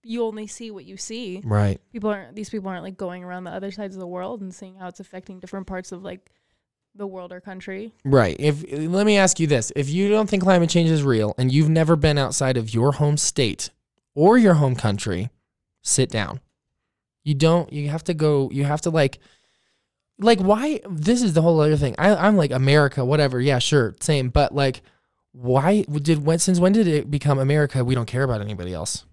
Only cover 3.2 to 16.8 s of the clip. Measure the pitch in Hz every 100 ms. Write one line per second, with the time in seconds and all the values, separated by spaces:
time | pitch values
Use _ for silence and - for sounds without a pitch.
3.2 | 180 180 180 190 196 196 202 190 180 180
4.2 | 185 233 190 180 190 190 180 180 190 185
5.2 | 185 185 180 196 185 185 185 180 196 185
6.2 | _ _ _ _ _ _ _ _ 202 185
7.2 | 180 180 202 185 190 190 226 _ 139 135
8.2 | 101 76 147 147 156 143 156 185 208 202
9.2 | 190 - 160 139 110 - 139 165 202 214
10.2 | 214 196 185 180 170 170 165 160 139 113
11.2 | 107 - 127 135 156 160 160 165 156 147
12.2 | 135 - 131 127 113 113 131 139 147 147
13.2 | - - 120 - - _ _ _ _ 147
14.2 | 170 247 220 160 139 123 110 101 - 90
15.2 | 117 _ _ _ _ _ - - 127 113
16.2 | 101 - _ _ _ _